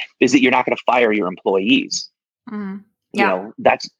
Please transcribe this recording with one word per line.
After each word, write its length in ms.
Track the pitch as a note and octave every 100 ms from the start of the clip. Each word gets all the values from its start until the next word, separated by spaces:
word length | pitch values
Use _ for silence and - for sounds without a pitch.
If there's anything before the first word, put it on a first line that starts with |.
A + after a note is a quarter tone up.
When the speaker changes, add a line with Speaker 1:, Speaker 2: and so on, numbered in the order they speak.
| - _
Speaker 1:
is 120 | A#2+
that 100 | C3
you're 100 | B2+
not 140 | B2+ B2
gonna 120 | A#2+
fire 360 | - B2 A#2
your 140 | G#2 F2+
employees. 840 | F2+ G#2+ F#2+ G2+ C3+ - - - _ _ _ -
Speaker 2:
Mm-hmm. 280 | G#3+ G3 G3 - _ _
Speaker 1:
You 80 | G#3
Speaker 2:
Yeah. 60 | G3
Speaker 1:
know, 260 | F#3 G#3 -
that's, 280 | B2 B2+ - _